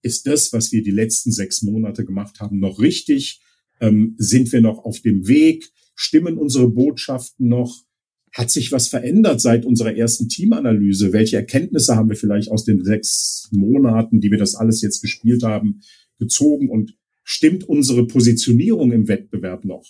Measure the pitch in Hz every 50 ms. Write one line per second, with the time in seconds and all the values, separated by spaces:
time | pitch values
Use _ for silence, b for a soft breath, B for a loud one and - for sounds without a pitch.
0 | _ 123 117 - - 139 143 147 - - - 113 110 - - 110 107 104 98 107
1 | 110 110 - - - 120 107 101 98 95 - - - 101 104 110 113 107 101 -
2 | - 90 95 98 101 - _ - 104 101 101 98 95 95 95 - 110 156 180 -
3 | - - 147 135 139 - - _ _ _ _ _ _ _ _ _ 120 110 107 107
4 | 110 113 - - 107 95 107 127 127 120 - 123 113 113 107 - _ 113 104 -
5 | _ 117 98 98 92 101 131 151 156 160 160 160 - - _ _ _ _ _ -
6 | - - - 156 170 175 165 160 156 143 123 131 123 120 104 117 131 147 143 -
7 | - - 135 127 - - _ _ 131 120 120 123 123 123 - - _ _ _ _
8 | _ _ _ _ _ _ _ - 117 117 - 147 123 - 139 131 120 - - 127
9 | 117 123 160 208 220 196 143 117 - 123 113 117 - - 120 113 113 110 110 107
10 | 117 117 - - 120 113 - - 170 214 226 - 285 120 110 104 101 98 98 95
11 | 104 95 - 104 113 110 - 101 - - - 170 170 - - 151 123 - 120 110
12 | 110 110 107 - - 104 101 104 107 - 110 113 - - 104 95 87 95 107 107
13 | - - - - - - - - - - - 98 98 104 127 139 139 120 110 110
14 | 113 - - 107 98 104 104 104 104 98 - - 113 113 113 113 110 104 - -
15 | - - - - _ 113 123 123 120 110 107 104 107 104 101 b b b b b
16 | b b b _ 117 113 - - 139 147 147 - - - - 107 107 - - _
17 | _ _ _ _ _ - - - - 156 180 185 - - - 147 139 127 127 120
18 | 120 117 - 131 117 117 110 - - - 120 120 165 214 226 - 147 123 117 113
19 | 104 - 101 92 - _ - 98 85 92 90 - - 101 82 78 _ -